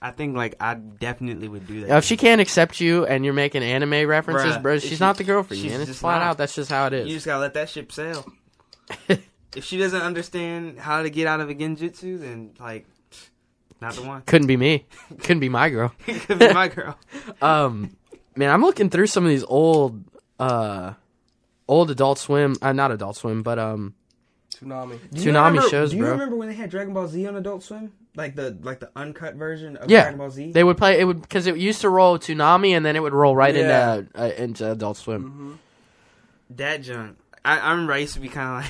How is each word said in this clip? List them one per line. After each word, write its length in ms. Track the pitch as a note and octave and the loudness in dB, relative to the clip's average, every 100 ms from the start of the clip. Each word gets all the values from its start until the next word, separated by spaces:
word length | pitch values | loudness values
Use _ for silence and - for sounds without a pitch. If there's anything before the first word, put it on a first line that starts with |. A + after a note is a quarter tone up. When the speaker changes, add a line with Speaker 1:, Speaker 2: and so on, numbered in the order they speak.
Speaker 1:
I 120 | B2 | -12
think, 240 | B2 D3 B2+ | -8 -6 -4
like, 180 | A2+ - | -6 -4
I 140 | A2 | -6
definitely 720 | A#2 A2 G#2 A#2 A#2+ B2 G2+ G#2+ | -6 -10 -10 -8 -8 -8 -8 -10
would 180 | G#2 F#2+ | -12 -12
do 140 | G#2+ | -10
that. 80 | G#2 | 2
Speaker 2:
Now, 80 | D3 | 4
if 80 | |
she 120 | - A3+ | 4 4
can't 240 | A3+ A3+ | 6 6
accept 380 | F#3 - E3 - | 6 4 2 2
you 240 | E3+ E3+ E3 | 2 2 2
and 180 | C3+ | 2
you're 100 | C#3 | 0
making 300 | C#3 C#3+ C#3+ | 0 0 0
anime 420 | A#2+ C3 D3 D3 D3+ | -2 0 0 2 2
references, 480 | D#3 D#3+ C#3 C3+ A#2 | 2 0 0 0 0
Speaker 1:
Bruh, 60 | |
Speaker 2:
bro, 120 | C3+ | 0
Speaker 1:
if 80 | D3 | 0
Speaker 2:
she's 160 | C#3+ D#3 | -2 0
Speaker 1:
she, 60 | |
Speaker 2:
not 120 | F#3+ G3 | 2 2
the 60 | |
girl 180 | G3 G3+ | 0 0
for 120 | F#3+ | 0
you, 80 | G2+ | -6
Speaker 1:
she's 100 | D3+ | -6
Speaker 2:
and 80 | B2 | -6
it's 60 | C#3+ | -6
Speaker 1:
just 100 | C3 | -6
Speaker 2:
flat 180 | E3+ E3+ | -2 0
Speaker 1:
not. 80 | F3 | 0
Speaker 2:
out. 100 | D3+ | -2
That's 160 | C#3+ | -4
just 160 | - C#3 | -6 -4
how 160 | C#3 C3+ | -2 -2
it 60 | |
is. 160 | C3+ A#2+ | -2 -6
Speaker 1:
You 60 | |
just 120 | D#3 D#3+ | -8 -6
gotta 140 | C#3 | -4
let 140 | C#3+ | -4
that 140 | D3 D#3 | -6 -8
ship 220 | D3+ B2 | -10 -14
sail. 340 | - D#3 D#3+ - - _ _ _ _ - - - | -12 -10 -10 -14 -20 _ _ _ _ -18 -10 -2
Speaker 2:
<laughs> 100 | F#3+ - _ _ C3+ | -2 -2 _ _ -16
Speaker 1:
If 80 | |
she 140 | - F#3 | -8 -4
doesn't 220 | F#3+ F#3 | -2 -2
understand 800 | E3+ E3+ E3+ F3+ E3+ E3+ E3 B2+ | -4 -6 -8 -8 -8 -8 -10 -12
how 240 | D3+ D3+ | -4 -2
to 80 | D#3+ | -2
get 160 | D3+ D#3+ | -2 -2
out 140 | D#3 | -2
of 100 | D3 | -4
a 40 | C#3+ | -8
genjutsu, 640 | D#3 D#3 E3+ E3+ F#3 F3+ | -8 -6 -10 -10 -12 -12
then, 320 | C#3 A#2 A2 - | -12 -14 -18 -18
like, 260 | A#2+ A2 - _ _ - - _ _ _ _ _ | -14 -14 -16 _ _ -20 -20 _ _ _ _ _
not 140 | A#2 | -12
the 80 | A#2+ | -10
one. 200 | B2+ C3+ | -12 -12
Speaker 2:
Couldn't 240 | B2+ E3 C#3 | 2 2 4
be 100 | B2+ | 2
me. 300 | C3+ D3+ - - - - | 2 0 -4 -20 -20 -10
Couldn't 220 | - E3+ | -2 0
be 80 | C3 | 0
my 220 | B2 D#3 | 0 0
girl. 220 | A#2+ A#2+ - | 0 -2 -4
Speaker 1:
<laughs> 80 | - | -10
Could 320 | A3+ - F#3+ | -10 -4 6
be 140 | A3 | 6
my 160 | F#3 F#3 | 6 2
girl. 280 | F3+ - - _ C#4 | -2 -10 -14 _ -18
Speaker 2:
<laughs> 240 | B3 - | -16 -2
Um, 540 | D3 D#3 C#3 A2 G2+ - _ - _ C3 | 2 4 2 -2 -8 -12 _ -20 _ -2
man, 140 | C#3 | 2
I'm 120 | D#3+ | 4
looking 280 | E4+ - G3 | 4 4 2
through 180 | F3 G#3 | 2 2
some 160 | G3+ | 2
of 40 | F3 | 2
these 120 | C#3 | 2
old, 600 | A2+ C3 D#3+ D#3 C3+ A2 F#2 - _ - | 2 2 4 4 2 -2 -14 -20 _ -6
uh, 540 | B2+ A#2+ G#2+ G2 F#2 G2+ _ _ _ _ _ _ - | -2 -2 -2 -6 -10 -14 _ _ _ _ _ _ 2
old 240 | D3 E3 | 4 4
Adult 300 | C3 C3+ C#3 | 2 2 2
Swim, 340 | - C#3+ C#3+ C3 | 0 2 2 0
uh, 100 | C#3 | -2
not 200 | C3+ C#3 | 0 0
Adult 240 | A2 G2+ G#2+ | -2 -6 -8
Swim, 260 | A#2 A2 | -6 -4
but, 160 | A2 A#2 | -4 -4
um, 360 | A2 G#2+ G2+ - _ _ _ _ _ - | -4 -6 -10 -14 _ _ _ _ _ -18
Speaker 3:
Toonami. 360 | C3+ C3 B2+ A#2+ - | -14 -12 -12 -14 -14
Speaker 1:
Do 120 | C#3+ | -4
you 80 | E3+ | 2
Speaker 2:
Toonami 140 | D3 D#3+ | 4 6
Speaker 1:
remember, 220 | E3 - | 6 4
Speaker 2:
shows, 200 | C#3+ D3 | 2 0
Speaker 1:
do 60 | F3+ | 0
you 60 | |
Speaker 2:
bro. 100 | - | -2
Speaker 1:
remember 240 | C4 C#4 A#3 | -2 -4 -6
when 120 | A3 | -8
they 60 | |
had 140 | A3 G3+ | -10 -10
Dragon 240 | F#3 G3 | -8 -8
Ball 160 | F#3+ F3 | -6 -6
Z 180 | E3 G3+ | -6 -8
on 80 | |
Adult 280 | G3+ F#3+ F#3+ | -8 -10 -10
Swim? 300 | - G#3+ G#3+ - _ | -12 -16 -16 -18 _
Like 220 | D#3 D3+ C#3 | -14 -12 -8
the, 220 | C3+ F#2+ | -10 -10
like, 180 | B2 C3 | -12 -12
the 100 | - | -14
uncut 400 | - D3 D3 D#3+ - | -14 -14 -12 -14 -10
version 420 | D#3 D#3+ D#3 C#3 | -10 -10 -12 -8
of 120 | D3+ | 6
Speaker 2:
Yeah. 120 | A3 | 6
Speaker 1:
Dragon 160 | - C#3+ | 6 0
Ball 120 | C#3 | -10
Z? 220 | C3 D3+ | -12 -2
Speaker 2:
They 100 | E3 | 4
would 140 | F3 F3 | 4 6
play, 240 | G3 F3 | 4 4
it 40 | |
would, 220 | F#3 E3+ - | 4 0 -4
'cause 160 | G3 F3 | -2 -2
it 100 | E3 | 0
used 240 | F#3+ G#3 | -2 0
to 80 | G#3 | 2
roll 300 | F#3 F#3 E3+ | 6 6 4
Toonami, 540 | - D#3 D3+ F3+ G3 F3 | -2 0 4 6 6 4
and 80 | |
then 100 | D#3 | 2
it 60 | D3+ | 0
would 140 | D3+ | 0
roll 200 | C#3+ C#3+ | 4 6
right 200 | C3 C#3 | 6 6
Speaker 3:
Yeah. 400 | D#3 - B2+ A#2+ A2 | 4 4 4 4 0
Speaker 2:
into, 240 | F#2+ - | -4 -6
uh, 80 | A#2 - | -6 -4
into 340 | A#2+ G#2+ A2 | -8 -6 -6
Adult 280 | A2 G#2+ G#2 | -4 -6 -8
Swim. 260 | - G#2+ | -8 -8
Speaker 3:
Mm-hmm. 280 | C3+ C#3 C#3+ D#3 _ _ _ _ _ _ _ _ _ B2 | -8 -14 -18 -18 _ _ _ _ _ _ _ _ _ -8
Speaker 1:
That 260 | C#3 D3+ | -6 -6
junk. 340 | B2+ A#2+ G#2+ F#2 _ _ | -8 -12 -12 -16 _ _
I, 140 | C3+ D3+ | 2 2
I 120 | D3 | 2
remember 220 | E3+ D#3+ | 0 0
I 40 | C#3+ | -2
used 160 | C#3+ | -2
to 60 | - | -8
be 80 | C3+ | -10
kinda, 360 | D3 C3 B2+ C#3 | -8 -8 -8 -10